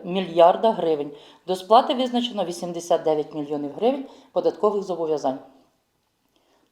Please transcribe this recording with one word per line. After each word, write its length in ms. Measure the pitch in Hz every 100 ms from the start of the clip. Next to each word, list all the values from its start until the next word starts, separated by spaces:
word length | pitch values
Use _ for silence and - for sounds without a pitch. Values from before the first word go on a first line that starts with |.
мільярда 680 | 170 190 180 165 170 202 220
гривень. 400 | 240 165 151 143 - - - -
До 100 | 185
сплати 380 | - 226 262
визначено 500 | 254 247 240 233 202
вісімдесят 580 | 175 170 175 175 - 165
дев'ять 320 | 160 156 147
мільйонів 360 | 156 143 151 143 147
гривень 280 | 220 277 269 - -
податкових 500 | 180 175 160 208 202
зобов'язань. 560 | 185 165 160 151 139 135 - _ _ _ _ _ _ _ _ _ _ _ _